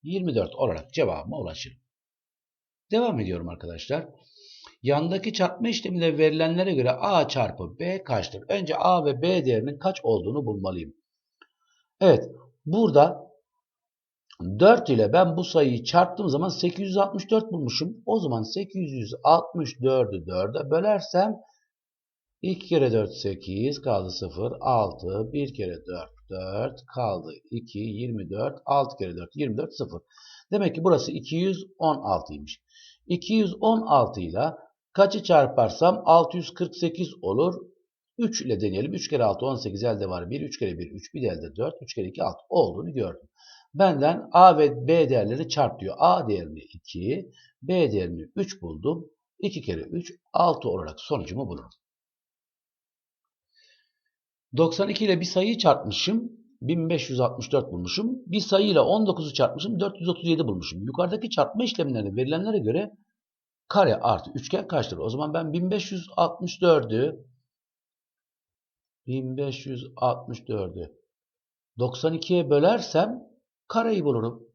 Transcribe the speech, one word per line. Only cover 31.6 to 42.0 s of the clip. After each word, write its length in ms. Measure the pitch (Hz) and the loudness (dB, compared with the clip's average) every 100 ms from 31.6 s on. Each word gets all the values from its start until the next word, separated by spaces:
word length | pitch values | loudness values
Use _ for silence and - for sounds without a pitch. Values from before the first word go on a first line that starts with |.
| - _ | -10 _
on 180 | 160 139 | -2 0
altıymış. 640 | 120 90 - 73 73 - _ - - _ - | -2 -2 -4 -14 -14 -18 _ -20 -20 _ -6
İki 280 | 175 - | -6 0
yüz 200 | 220 196 - | 2 2 2
on 200 | 214 226 | 2 2
altı 400 | 220 143 110 98 | 4 4 4 -2
ile 320 | 85 90 151 - - _ _ | -6 -2 -2 -4 -20 _ _
kaçı 300 | - 196 208 | 4 4 4
çarparsam 800 | - 160 127 - 113 - 170 214 | 4 6 6 4 2 4 4 4
altı 320 | - 165 165 180 | 6 6 6 -2
yüz 180 | 156 | -8
kırk 220 | - 175 - | -6 -6 -2
sekiz 320 | - - 170 - | -4 -2 -8 -6
olur. 320 | 95 107 175 180 - _ _ _ _ - | -2 2 0 0 -14 _ _ _ _ -4
Üç 240 | 226 220 | -4 -4
ile 180 | 127 101 | -4 -2
deneyelim. 340 | 104 95 143 | 0 -2 -4
Üç 140 | 190 - | -6 -4
kere 160 | 147 | 0
altı, 220 | 110 98 127 | 0 0 -4
on 100 | 127 | -4
sekiz. 280 | 113 98 | -6 -4
Elde 240 | 117 101 98 | -4 -2 -4
var 220 | 90 87 | -6 -6
bir. 100 | 135 | -8
Üç 180 | 151 - | -8 -6
kere 200 | 101 87 | -6 -6
bir, 120 | 87 | -10
üç. 240 | 101 - | -12 -14
Bir 80 | 156 | -6
de 40 | 120 | -4
elde 300 | 85 80 71 | -4 -10 -6
dört. 180 | 127 - | -6 -8
Üç 120 | 120 | -12
kere 140 | - | -8